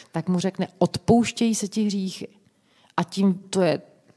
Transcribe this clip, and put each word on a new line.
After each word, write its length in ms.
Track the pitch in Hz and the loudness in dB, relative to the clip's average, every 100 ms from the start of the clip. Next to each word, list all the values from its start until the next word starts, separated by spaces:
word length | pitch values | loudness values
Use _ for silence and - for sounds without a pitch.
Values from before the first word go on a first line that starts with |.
| - | -10
tak 180 | 165 160 | -8 -2
mu 100 | 180 | -2
řekne: 280 | 185 185 180 - | -2 -4 -6 0
„Odpouštějí 800 | 175 - - 233 220 - 233 214 | 0 0 2 4 4 -2 -2 -2
se 120 | 196 | -4
ti 160 | 220 208 | -2 -2
hříchy.“ 420 | 196 185 - - _ _ _ _ _ _ - | -2 -6 -8 -16 _ _ _ _ _ _ -6
A 60 | |
tím 300 | 175 196 196 180 - | -4 2 2 2 -2
to 120 | 190 | 0
je, 200 | 175 143 - _ _ | 2 2 -4 _ _